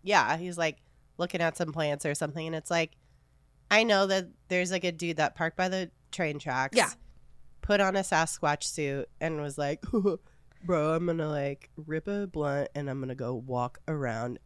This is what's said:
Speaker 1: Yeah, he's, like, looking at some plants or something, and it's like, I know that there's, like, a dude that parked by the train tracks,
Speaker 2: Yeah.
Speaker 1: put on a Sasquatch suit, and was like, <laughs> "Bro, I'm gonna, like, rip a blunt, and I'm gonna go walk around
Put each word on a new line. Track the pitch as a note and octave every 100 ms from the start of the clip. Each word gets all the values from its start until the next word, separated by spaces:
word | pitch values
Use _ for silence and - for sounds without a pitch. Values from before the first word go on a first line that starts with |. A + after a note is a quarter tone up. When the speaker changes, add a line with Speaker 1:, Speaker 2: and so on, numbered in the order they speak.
Speaker 1:
Yeah, | F#3 G3+ A2+ D#3+
he's, | F3+ E3+
like, | E3 D3+ _ _ _ -
looking | F3 F3+
at | E3 -
some | E3
plants | D3+ D3+ C#3+ D#3
or | D3
something, | D3+ D3 D#3+
and | D#3+
it's | -
like, | E3+ D#3+ _ _ - _ _ _ _ _
I | G#3
know | A3+ G3 G3
that | F#3+ F3+ - _
there's, | F3+ F3+
like, | F#3
a | F3+
dude | D#3+ E3+ D#3
that | D3 -
parked | E3 -
by | F#3
the | F#3+ F3 _ _
train | - E3 D3
tracks, | D#3 B2+ C3+ A3
Speaker 2:
Yeah. | - - - - - - - -
Speaker 1:
put | - G#3
on | F#3+ F#3+
a |
Sasquatch | F3+ D#3+ E3 - D3+ D3
suit, | - - C#3+ C#3 - -
and | D#3+ D#3
was | D3 C#3
like, | C#3+ D3+ -
<laughs> | A#3 G3 D#3+ - - - -
"Bro, | F3+ F3 D3+
I'm | E3 F3
gonna, | E3 D3+
like, | D3 C#3 C#3 - -
rip | D3+ D#3 F3+
a | G3+ G3
blunt, | D#3+ D3 C#3 C#3+ C#3+
and | C#3+
I'm | C3+
gonna | C3 C3
go | A#2+ B2
walk | C3 B2 B2 - -
around | D3+ C3 A2+ A#2+ B2